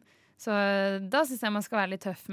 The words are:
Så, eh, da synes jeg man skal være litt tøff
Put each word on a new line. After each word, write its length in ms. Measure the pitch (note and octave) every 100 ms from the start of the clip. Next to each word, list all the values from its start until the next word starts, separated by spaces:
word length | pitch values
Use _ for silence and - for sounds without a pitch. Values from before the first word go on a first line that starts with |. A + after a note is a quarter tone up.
| - _ _ -
Så, 160 | -
eh, 460 | G3+ G3+ G3 G3 G3
da 220 | F#3+ C4+
synes 220 | D4 B3+ A3
jeg 100 | G#3
man 80 |
skal 160 | G3+ A3 F#3+
være 80 |
litt 100 | F#3+
tøff 220 | G3 F3+ -